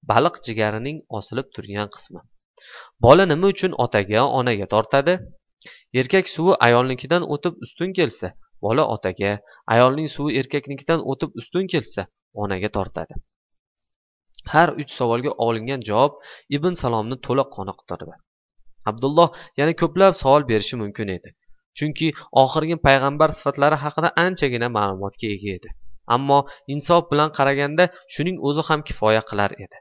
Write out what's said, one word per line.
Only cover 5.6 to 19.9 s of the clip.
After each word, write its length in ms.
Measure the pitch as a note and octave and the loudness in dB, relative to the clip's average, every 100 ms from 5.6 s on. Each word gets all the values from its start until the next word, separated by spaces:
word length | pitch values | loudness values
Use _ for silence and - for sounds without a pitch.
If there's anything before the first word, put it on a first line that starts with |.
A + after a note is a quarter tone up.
| - - _ | -20 -20 _
"Erkak 340 | B2+ B2+ F#3+ F#3 | -2 2 0 0
suvi 260 | - E3+ F#3+ | 0 2 4
ayolnikidan 680 | A#2+ A#2+ B2+ B2+ C3+ E3+ | 6 4 2 -4 -2 -2
o'tib 300 | E3+ D3 F3 E3 | -2 -4 -4 -6
ustun 280 | - _ F3+ | -18 _ -6
kelsa, 340 | F#3 D3 - F2+ - - - | -2 -2 -2 -12 -12 -20 -8
bola 260 | G2 B2 C3+ | -2 0 0
otaga, 460 | A2 G2 F#2 G2+ G#2 _ - - | -2 -4 -2 -2 -2 _ -20 0
ayolning 420 | A2+ B2 C#3 D#3 | 4 4 2 -6
suvi 220 | - D3 B2+ | -4 -4 -2
erkaknikidan 640 | C3 D3 C#3 C#3 - E3 | -2 -6 -6 -12 -2 -2
o'tib 300 | - C3+ D#3 | -2 -6 -6
ustun 320 | - - F3 F#3+ | -8 -8 -6 -2
kelsa, 340 | D#3+ A#2 - F#2 _ _ G#2 | -4 -4 -10 -12 _ _ -8
onaga 340 | G2+ F#2 G#2 | -4 -2 -4
tortadi." 440 | G#2+ F#2 - E2 - - _ _ _ _ _ _ _ _ _ _ - - | -4 -6 -8 -10 -12 -14 _ _ _ _ _ _ _ _ _ _ -20 0
Har 240 | D3+ E3+ | 2 4
uch 200 | C#3+ C#3+ | 0 -10
savolga 400 | - B2 A#2 C3+ - | -4 0 0 -2 -2
olingan 440 | A#2 A#2 A2+ C3+ | -2 -2 -4 -8
javob 320 | G#2+ G#2+ C#3+ - - - _ | -2 2 2 0 -20 -20 _
Ibn 260 | C#3+ E3+ F3+ | -4 -2 -2
Salomni 420 | C3 A2+ A2 B2+ | -2 -2 -4 -8
to'la 280 | - B2+ C3 | -4 -2 -2
qoniqtirdi. 680 | - F#2+ F#2 _ F2 - - _ _ _ _ - - | -6 -10 -12 _ -12 -12 -20 _ _ _ _ -20 -8
Abdulloh 480 | - A2 C3+ D3+ E3+ - - | -6 -2 0 2 2 0 -16
yana 200 | - D3 | -2 -2
ko'plab 400 | D#3+ E3 | 0 -2